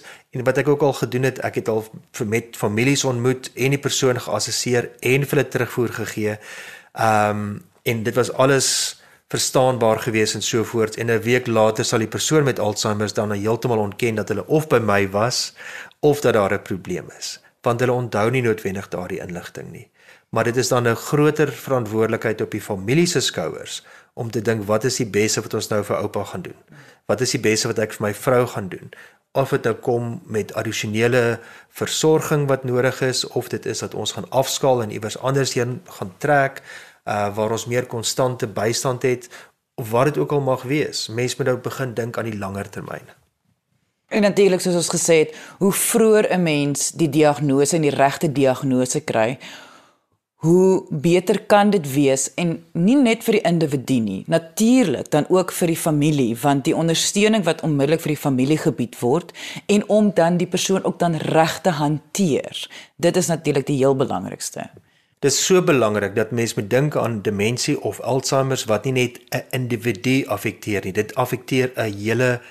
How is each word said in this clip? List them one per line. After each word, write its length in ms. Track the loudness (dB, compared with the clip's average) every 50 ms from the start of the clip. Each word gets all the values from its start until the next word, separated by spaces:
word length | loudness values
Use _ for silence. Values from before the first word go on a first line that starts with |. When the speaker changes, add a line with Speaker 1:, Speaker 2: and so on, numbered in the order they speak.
| -10 -16 -20 -20 _ _ -8
Speaker 1:
en 80 | -4 0
wat 140 | 0 0 2 2
ek 60 | 2
ook 160 | 2 4 4
al 80 | 2 2 0
gedoen 260 | -2 -2 -2 0 0 0
het, 120 | -2 -2 -6
ek 140 | -4 -4 -4 -2
het 60 | 0 0
al 100 | -2 -2
v-, 400 | -6 -12 -20 -20 _ -8 -6 -4 0
met 280 | 0 -2 -2 -4 -8 -4
families 460 | -2 -2 0 2 2 2 2 2 0 0
ontmoet 420 | 0 0 2 0 0 0 -4 -12 -6
en 200 | -2 0 0 0
die 80 | 0 -2
persoon 380 | -2 -2 0 2 2 0 0
geassesseer 680 | -2 -4 -4 -4 -4 -4 -4 -4 -2 0 0 0 0 -2 -6 -4
en 260 | 0 0 2 2 2
vir 100 | 2 2
hulle 120 | 0 0 0
terugvoer 460 | -2 -4 -4 -2 -2 -2 -2 -2 -2 -6
gegee, 380 | -8 -8 -6 -4 -4 -4 -4 -6 -10 -16 -18 -18 -16 -18 -18 -20 -20 _ -6
ehm, 520 | 0 2 2 4 4 4 2 0 -2 -4 -6 -8 -10 -14 _ _ _ -4
en 200 | -4 -2 -2 -2
dit 80 | -2 0
was 180 | 0 0 0 2
alles 320 | 2 4 4 4 4 2 0 -2 -2 -4 -6 -8 -12 _ -20 _ _ _ -8
verstaanbaar 720 | -4 -4 -2 0 2 2 2 2 2 2 2 2 2 2 0
gewees 300 | -2 0 0 0 0 -2
en 80 | -4 -4
so 220 | -2 0 0 -2
voort, 320 | 0 0 0 0 0 -2 -4
en 120 | -2 0
'n 120 | 0 0 2
week 240 | 2 0 0 2
later 380 | 2 2 4 4 4 2 0 -2
sal 180 | 0 0 0 -2
die 80 | -2
persoon 340 | -4 -4 -2 2 2 2 4
met 140 | 2 0 0
Alzheimer's 560 | -2 -2 -2 -2 -2 -2 -2 -2 -2 -4 -2
dan 180 | -2 -2 -2 -2
heeltemal 460 | -4 -2 -2 -2 0 0 0 0 0
ontken 360 | -2 -2 -4 -4 -2 -2 -2
dat 140 | -2 -4 -4
hulle 180 | -4 -4 -2
of 220 | 0 0 0 2 2
by 100 | 2 2
my 320 | 2 4 2 2 2 2
was, 440 | 0 0 0 0 0 -2 -6 -6 -8 -14 -18 -16 -16 -16 -16 -18 _ _
of 200 | 2 2 2 4
dat 140 | 2 2 4
daar 180 | 4 2 2 0
'n 100 | -2 -4
probleem 440 | -6 -8 -8 -6 -6 -8 -8 -8 -12 -16 -14
is, 220 | -12 -12 -12 -14 _ _ _ _ -2
want 180 | -2 0 0
hulle 120 | 2 0 0
onthou 380 | 0 -2 -2 -2 0 0 2
nie 120 | 2 2 2
noodwendig 460 | 0 0 0 -2 -6 -6 -6 -10 -8
daardie 320 | -8 -8 -8 -6 -8 -8
inligting 500 | -8 -8 -10 -10 -12 -12 -14 -14 -14 -14
nie. 180 | -16 -18 -18 _ _ _ _ -20 -20 _ _ -6
Maar 140 | -2 -2 0
dit 120 | 0 0
is 120 | 0 0 2
dan 200 | 2 2 2 2
'n 60 | 0
groter 580 | -2 -2 -2 2 2 4 4 4 2 0 0 -2
verantwoordelikheid 880 | -6 -6 -2 -2 -2 -2 -2 0 0 0 0 0 -2 -2 -2 -2 -2
op 100 | -4 -6
die 120 | -6 -8 -6
familie 440 | -6 -6 -6 -2 0 2 2 2
se 140 | 2 2 0
skouers 600 | -2 -2 -4 -4 -4 -6 -6 -8 -12 -12 -14 -14 -14 -18 -20 -20 -20 _ -12
om 180 | -10 -8 -6
te 120 | -4 -4 0
dink, 220 | 0 0 0 0
"Wat 200 | 0 0 0 0
is 120 | 0 -2
die 100 | -2 -4
beste 340 | -2 0 0 2 2 0 -2
wat 140 | -4 -4 -4
ons 140 | -6 -4 -2
nou 160 | -2 -2 -2
vir 120 | -2 -2
oupa 280 | -2 -2 -4 -4 -6 -8
gaan 180 | -6 -10 -12 -12
doen? 180 | -12 -14 -18 _ _ -20 -20 -20 -20 -20 _ _
Wat 140 | -2 -2 0
is 100 | 0 -2
die 100 | -2 0
beste 260 | 2 2 2 2 0
wat 120 | -2 -2 -2
ek 140 | -2 -4 -4
vir 140 | -4 -4
my 80 | -4 -4
vrou 320 | -4 0 2 2 2 2
gaan 220 | 0 -4 -8 -8 -8
doen?" 220 | -10 -12 -14 -18 -20 -20 -20 -20 _ _ _ _ -4
Of 160 | -2 -2 0
dit 120 | -2 -2 -2
nou 120 | -2 -4
kom 460 | -2 -2 -2 -2 -2 -2 -4 -8 -10 -10
met 300 | -6 -4 -4 -4 -4 -6
addisionele 840 | -6 -6 -4 -4 -6 -4 -4 -2 0 2 2 2 2 2 2 0 -4 -6 -16 -20 -20 -20 _
versorging 800 | -10 -6 -6 -4 -2 0 2 4 4 4 2 0 0 0 2 2
wat 160 | 0 0 0
nodig 360 | 0 0 2 2 0 0 0
is, 260 | -2 -2 0 -2 -4
of 220 | -4 -4 -6 -6 -4
dit 180 | -6 -8 -6
is 120 | -6 -6 -6
dat 160 | -6 -8 -6
ons 180 | -6 -6 -6 -6
gaan 180 | -8 -8 -4
afskaal 520 | 0 0 0 0 -2 0 2 2 2 2 0
en 80 | -4
iewers 280 | -6 -8 -8 -8 -8 -6
anders 340 | -4 -2 0 0 0 0 0
heen 280 | -2 -2 -2 -4 -10 -12
gaan 280 | -16 -14 -12 -12 -12 -12 -6
trek, 440 | 0 2 2 2 2 0 -2 -8 -18 -18 -20 -20 -20 -20 -20 _ -8
uh, 300 | -4 -2 -2 -2 -2 -2
waar 140 | -2 -2 -2
ons 160 | -2 -4 -4
meer 200 | -4 -2 -2 -2
konstante 600 | -4 -6 -6 -6 -4 -2 0 0 0 0 -4 -6
bystand 560 | -6 -4 -2 -2 -2 -2 0 -2 -2 -4 0 0
het, 260 | 0 0 -2 -4 -14 -20 -20 -20 -20 _ _ _ _ _
of 160 | -12 -8 -2
wat 140 | 2 2 2
dit 140 | 2 2 -2
ook 140 | -2 -2 -2
al 80 | -2
mag 220 | 0 0 -2 -2 -2
wees. 460 | -2 -2 -2 -2 -2 -4 -8 -8 -6
Mens 280 | -4 -4 -4 -4 -2
moet 100 | -2 -2
nou 100 | -2 -2
begin 380 | -2 -2 -6 -6 -6 -6 -6 -4
dink 240 | -6 -6 -6 -6 -6
aan 120 | -6 -6
die 80 | -6 -6
langer 300 | -8 -8 -6 -8 -8 -10
termyn. 380 | -12 -14 -12 -12 -12 -14 -16 -18 -20 _ _ _ _ _ _ _ _ _ _ _ _ _ _ _ _ _ _ -4
Speaker 2:
En 140 | -2 2 2
natuurlik, 380 | 2 4 6 4 6 4 2
soos 140 | 0 0 0
ons 200 | 0 0 0 -2
gesê 200 | -2 2 4 6 6
het, 180 | 4 2 0 -14 -18 -16 -6 0
hoe 140 | 0 0 2
vroeër 600 | 2 0 0 2 4 6 6 6 6 4 4 2
'n 100 | 2 2
mens 480 | 2 2 2 0 0 -2 -2 -4 -4
die 180 | -2 0 0 2
diagnose 680 | 4 4 4 4 4 2 2 2 4 4 4 4 2
en 60 | 2 2
die 120 | 2 4
regte 380 | 4 4 2 2 2 -2 0 2
diagnose 680 | 4 4 4 2 2 0 0 2 2 2 0 -2 -4
kry, 380 | -4 -2 0 2 2 0 0 -4 -10 -18 -18 -18 -20 -20 -20 -20 _ _ _ _ _ _ _ _ _ _ _ -2
hoe 440 | 2 4 6 6 6 6 4 2 0 -4
beter 520 | -6 -2 2 4 4 4 4 2 0 0
kan 300 | 2 4 4 6 6 6
dit 140 | 4 2 0 0 0
wees, 380 | 2 4 4 4 2 0 -4 -4 -2
en 140 | -2 -2 -2 -4 -8 _ -2
nie 240 | 0 2 4 6
net 280 | 6 6 4 2 2 2
vir 100 | 2 2
die 60 | 2 2
individu 540 | 2 2 2 2 2 0 -2 0 0 0 2
nie, 200 | 2 0 -4 -6 -4 0 0
natuurlik 800 | 0 0 -2 -2 0 4 6 6 6 6 4 2 -2 -2 0 0
dan 140 | 0 2 4
ook 240 | 2 2 2 0 -2
vir 220 | -2 0 0 0
die 60 | 0 0
familie, 480 | 0 2 2 4 2 4 2 2 0 0 0
want 240 | 0 2 2 2 2
die 120 | 0 0
ondersteuning 680 | 2 2 0 0 0 0 0 2 2 4 4 4 2 2
wat 160 | 0 0 0 0
onmiddellik 340 | 0 2 2 2 2 2 0 0
vir 80 | -2 -4
die 80 | -2 0
familie 380 | 0 2 2 2 2 2 2 2
gebied 340 | 0 -2 -2 -4 -6 -6 -4 0
word, 320 | 0 0 0 -2 -6 -16 -16 -14 -14 -14 -10 -2 0
en 160 | 2 2 2 2 2
om 160 | 4 4 4 4
dan 240 | 4 2 4 4 2
die 80 | 0 0
persoon 360 | -2 -2 0 0 0 0 0 -2
ook 80 | -2 0 0
dan 160 | 0 0 -2 -2 0
reg 300 | 4 4 4 2 2 -2
te 160 | -2 0 0
hanteer, 920 | 2 0 0 0 -2 -4 _ -4 0 0 2 2 0 -2 -4 -8 -10 -12 -12 -14 -18 -20 -20 _
dit 240 | 0 0 2 2 2
is 80 | 2 0
natuurlik 400 | 0 -2 0 0 0 0 0 0
die 140 | 2 2 4
heel 160 | 4 4 2
belangrikste. 680 | 0 -2 -2 -4 -6 -8 -10 -10 -10 -10 -10 -10 -12 -12 -14 -20 _ _ _ _ _ _ _ -2
Speaker 1:
Dit 140 | 0 0 2
is 60 | 2 2
so 160 | 4 4 4
belangrik 540 | 4 4 4 4 4 4 2 2 0 0 0
dat 140 | 0 -2 0 0
mens 220 | -2 -2 -2 -2
moet 140 | -4 -4 0
dink 240 | 2 2 2 2 0
aan 220 | 0 -2 -2 -2 -2
demensie 540 | -2 -2 -2 0 0 0 0 -2 -2 -2 -2 -2 -2
of 140 | -6 -8 -6
Alzheimer's 600 | -4 -2 -2 -2 -2 0 0 0 0 0 -2 -4 -2 0
wat 160 | -2 0 0 0
nie 40 | 0
net 220 | 0 0 0 -2 -8 -12 -8 -8
'n 60 | -8 -6 -6 -6
individu 720 | -4 -4 -2 -4 -2 -2 -2 -4 -2 0 0 0 0 0
affekteer 580 | -2 -4 -4 -4 -6 -6 -6 -6 -4 -4 -4 -4
nie. 80 | -4 -4
Dit 220 | -4 -4 -4 -2
affekteer 580 | -2 -2 -2 -2 -6 -6 -2 0 0 0 0 0
'n 160 | -2 -4 -4 -4
hele 480 | -4 -2 -2 0 2 2 2 0 -2 -4 -12